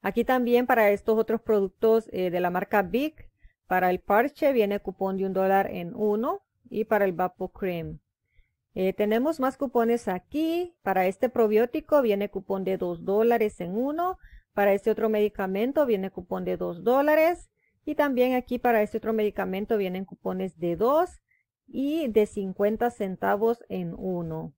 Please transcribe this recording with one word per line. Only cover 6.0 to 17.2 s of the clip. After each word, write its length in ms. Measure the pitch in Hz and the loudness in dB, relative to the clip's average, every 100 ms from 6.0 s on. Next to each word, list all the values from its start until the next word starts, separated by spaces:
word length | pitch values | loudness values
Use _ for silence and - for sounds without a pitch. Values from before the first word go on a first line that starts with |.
| 214 208 254 392 _ _ _ | 0 0 -2 -4 _ _ _
y 160 | 202 220 | -6 0
para 200 | 214 196 | 2 2
el 80 | |
Vapocream. 880 | 170 185 _ 185 - 190 175 160 160 _ _ _ _ _ _ _ - | 0 -4 _ -12 -6 -6 -6 -8 -12 _ _ _ _ _ _ _ -2
Eh, 160 | 190 | -2
tenemos 460 | 190 208 220 277 320 | 0 0 2 0 0
más 160 | 262 254 | -4 -2
cupones 520 | 277 247 233 233 233 | -2 0 2 0 -2
aquí. 680 | 180 _ 294 320 339 349 _ | -6 _ -4 -2 -2 -4 _
Para 240 | - 185 185 | -2 2 0
este 240 | 190 254 | 0 -2
probiótico 720 | 247 220 214 247 311 - 302 | 2 2 4 2 -2 2 2
viene 280 | 240 202 202 | 4 0 -2
cupón 340 | 196 190 190 | -6 -6 -4
de 140 | 185 190 | -2 -2
dos 280 | 180 170 170 | -4 -6 -2
dólares 560 | 202 226 233 214 - | 2 2 2 0 -4
en 160 | 170 196 | -6 -4
uno. 400 | 269 302 349 370 - - _ | -4 -2 -4 -6 -14 -20 _
Para 200 | - 202 | 0 2
este 160 | 196 220 | 2 0
otro 200 | 214 220 | 0 0
medicamento 760 | 214 208 - 190 190 240 277 277 | 0 0 -2 -4 -2 -2 0 2
viene 240 | 202 190 | 0 -2
cupón 340 | - 180 190 | -10 -8 -6
de 140 | 185 180 | -4 -4
dos 260 | 180 175 | -4 -4
dólares. 680 | 190 254 294 311 | 0 2 4 4